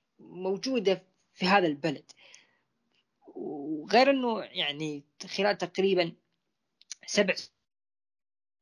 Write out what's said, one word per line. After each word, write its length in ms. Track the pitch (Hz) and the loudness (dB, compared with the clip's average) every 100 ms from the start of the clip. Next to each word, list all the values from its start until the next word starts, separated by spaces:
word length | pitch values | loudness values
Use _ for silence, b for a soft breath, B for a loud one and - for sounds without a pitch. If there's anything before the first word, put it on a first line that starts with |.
| _ _ | _ _
موجودة 840 | 165 175 185 196 247 254 190 180 - _ _ | -18 -8 -4 -4 -2 0 2 0 -4 _ _
في 120 | - 185 | -4 4
هذا 220 | 202 175 | 4 4
البلد. 440 | 143 165 139 - - b b b b b _ _ _ _ _ - | 0 -4 -4 -12 -20 b b b b b _ _ _ _ _ -20
وغير 840 | - - 302 151 - 175 208 262 | -12 -10 -8 -8 -8 2 4 4
أنه 300 | 269 247 214 | 2 0 -4
يعني 640 | 131 180 151 143 151 143 - _ 185 | -6 -6 -6 -4 -6 -6 -12 _ -10
خلال 300 | - 202 196 | 0 0 0
تقريبا 540 | 170 - 190 180 165 - _ _ _ _ _ _ _ - - | -4 0 2 2 0 -4 _ _ _ _ _ _ _ -18 -4
سبع 280 | - 190 165 - _ _ _ _ _ _ _ _ _ _ _ | 0 2 0 -6 _ _ _ _ _ _ _ _ _ _ _